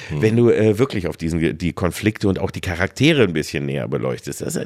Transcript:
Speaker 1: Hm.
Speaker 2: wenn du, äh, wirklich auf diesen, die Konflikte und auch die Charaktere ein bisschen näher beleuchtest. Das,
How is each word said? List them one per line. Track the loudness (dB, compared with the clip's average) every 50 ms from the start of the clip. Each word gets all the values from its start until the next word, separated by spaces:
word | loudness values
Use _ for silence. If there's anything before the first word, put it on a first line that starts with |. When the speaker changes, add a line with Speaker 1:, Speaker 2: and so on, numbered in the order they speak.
| -10 -8
Speaker 1:
Hm. | -4 0
Speaker 2:
wenn | 2 2 4 6
du, | 6 6
äh, | 6 6 4 4 4 2
wirklich | 2 0 -2 -4 -4 -6
auf | -6 -4
diesen, | -4 -2 0 0 0 0 0 -2
die | -4 -4 -2
Konflikte | 0 -2 -2 -2 -2 -2 -2 -2 0 0 0
und | 0 0
auch | -2 -4
die | -6 -6
Charaktere | -6 -6 -4 -2 -4 -4 0 2 4 4 6 4 4
ein | 2 2
bisschen | 0 -4 -4 -4 -6 -4
näher | -4 -4 -4 -4 -4
beleuchtest. | -4 -2 -2 -4 -4 -6 -8 -10 -10 -8
Das, | -8 -6 -6 -6 -6